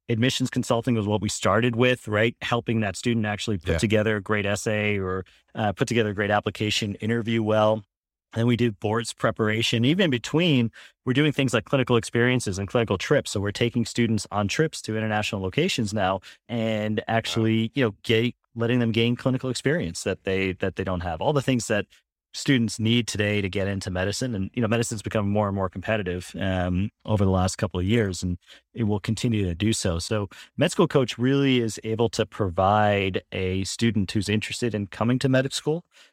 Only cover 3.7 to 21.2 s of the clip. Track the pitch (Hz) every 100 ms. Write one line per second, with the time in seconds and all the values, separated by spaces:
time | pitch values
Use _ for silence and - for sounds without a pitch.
3.7 | 85 110 107 107 107 98 107 98 104 117
4.7 | 107 104 101 92 92 - _ _ - 107
5.7 | 95 131 117 104 98 101 104 104 - 107
6.7 | - 107 98 107 117 110 113 107 107 107
7.7 | 110 - _ _ _ _ 110 117 117 120
8.7 | 101 104 110 113 - 107 - 107 107 110
9.7 | 117 120 180 180 123 - 156 175 135 117
10.7 | - - _ - 127 151 143 131 117 -
11.7 | 139 127 120 - 120 123 127 107 92 98
12.7 | 123 113 98 - 143 - 104 101 - 120
13.7 | 120 110 - 117 110 - 101 101 - 156
14.7 | - - 110 110 107 104 101 92 113 185
15.7 | - 104 107 95 95 - - - 117 110
16.7 | 107 107 107 - 113 - 117 110 113 113
17.7 | 143 117 101 - 113 120 - _ 117 117
18.7 | 123 117 113 117 120 135 127 131 120 135
19.7 | 170 85 85 104 92 - 95 95 90 95
20.7 | - 95 90 87 82